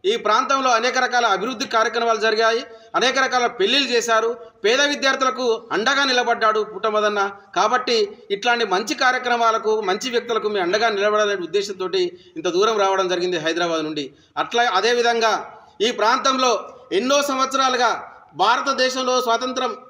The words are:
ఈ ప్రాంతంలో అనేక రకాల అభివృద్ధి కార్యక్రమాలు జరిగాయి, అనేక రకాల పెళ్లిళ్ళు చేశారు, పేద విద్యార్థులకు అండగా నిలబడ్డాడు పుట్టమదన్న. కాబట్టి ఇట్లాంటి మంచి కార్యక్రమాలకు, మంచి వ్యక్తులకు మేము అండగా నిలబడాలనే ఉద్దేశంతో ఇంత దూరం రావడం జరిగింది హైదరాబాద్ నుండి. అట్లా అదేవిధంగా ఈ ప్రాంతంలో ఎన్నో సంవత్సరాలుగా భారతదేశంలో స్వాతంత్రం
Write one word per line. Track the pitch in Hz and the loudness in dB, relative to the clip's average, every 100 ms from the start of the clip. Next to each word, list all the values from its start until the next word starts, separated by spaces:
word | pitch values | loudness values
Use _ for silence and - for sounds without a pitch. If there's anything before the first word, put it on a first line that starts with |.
ఈ | 185 220 | 0 0
ప్రాంతంలో | 208 220 262 269 262 | 2 0 2 0 2
అనేక | 226 247 247 | 2 2 0
రకాల | 247 240 233 | 0 2 2
అభివృద్ధి | 190 220 233 - | 0 -2 -6 -2
కార్యక్రమాలు | 226 226 233 233 220 | 0 0 0 0 2
జరిగాయి, | 220 220 226 226 - - - - | 0 2 2 0 -6 -18 -6 -2
అనేక | 247 262 | 0 0
రకాల | 262 254 240 | 0 0 -2
పెళ్లిళ్ళు | - 196 269 262 | 0 0 0 0
చేశారు, | 240 233 220 226 240 - _ | -2 2 0 0 -6 -12 _
పేద | 202 254 | 0 2
విద్యార్థులకు | 285 285 269 269 262 254 247 226 - | 2 0 0 0 -2 0 -2 -2 -2
అండగా | 160 233 285 | -2 0 2
నిలబడ్డాడు | 277 247 233 214 220 214 | 2 2 0 2 2 0
పుట్టమదన్న. | 208 185 226 214 208 208 196 - - 175 | -2 -4 -2 0 0 0 -4 -6 -6 0
కాబట్టి | 214 247 247 233 202 - - | 2 0 0 0 0 -6 -8
ఇట్లాంటి | 196 240 240 220 | -4 0 0 0
మంచి | 190 233 | -2 -2
కార్యక్రమాలకు, | 302 254 254 247 240 233 220 220 220 | 0 0 0 -2 2 2 2 0 -2
మంచి | 196 208 262 | -2 -4 -2
వ్యక్తులకు | 233 240 220 208 | -4 -2 -2 -2
మేము | 208 | -2
అండగా | 175 208 233 | 0 0 0
నిలబడాలనే | 202 208 214 208 196 | 0 0 2 0 -2
ఉద్దేశంతో | 170 190 196 190 185 185 175 - - 160 | -2 -4 -4 -8 -4 -2 -2 -6 -16 -6
ఇంత | 175 | -2
దూరం | 170 220 214 | 0 2 2
రావడం | 196 190 180 | 2 2 0
జరిగింది | 180 180 175 | -2 -2 -2
హైదరాబాద్ | 156 165 175 160 | -2 -2 -2 -2
నుండి. | 156 151 135 - _ - | -4 -6 -10 -14 _ -6
అట్లా | 165 233 | -2 0
అదేవిధంగా | 240 185 214 240 233 233 226 190 - - - _ | 2 2 2 2 2 2 2 0 -6 -18 -20 _
ఈ | 220 | -2
ప్రాంతంలో | 226 214 254 269 262 254 214 - - - | 2 2 2 2 2 2 0 -4 -20 -4
ఎన్నో | 185 247 285 | -2 2 2
సంవత్సరాలుగా | 285 262 262 262 262 247 240 185 - - - | 0 -2 0 2 0 2 0 0 -8 -20 -18
భారతదేశంలో | 147 196 254 269 254 254 254 254 254 | 0 2 2 0 0 0 0 0 0
స్వాతంత్రం | 240 233 254 254 247 208 | 0 -2 -2 -4 -4 -6